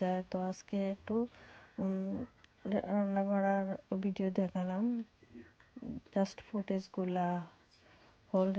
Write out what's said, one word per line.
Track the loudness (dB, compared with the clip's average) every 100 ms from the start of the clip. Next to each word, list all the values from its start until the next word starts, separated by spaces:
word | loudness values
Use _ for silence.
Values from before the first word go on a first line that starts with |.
যায়। | 2 0 0
তো | -2 -2
আজকে | -4 -2 0 0 -2
একটু, | -2 0 0 -6 -20 -20 -14 -4
উম, | -2 0 -2 -4 -6 -12 -20 _ -2 0 2 0
রান্না | 2 2 2
করার | 4 4 2 2 -4 -4 -2 0
ভিডিও | 0 0 2
দেখালাম, | 0 0 -2 0 0 -2 -6 _ -20 -20 -20 _ -20 -12 -10 -10 -4 0
just | 0 -2 -6
ফুটেজগুলা, | -4 0 -2 -2 -4 0 2 2 0 -4 -14 -20 -20 -20 -20 -20 -20 0
হোল | 2 4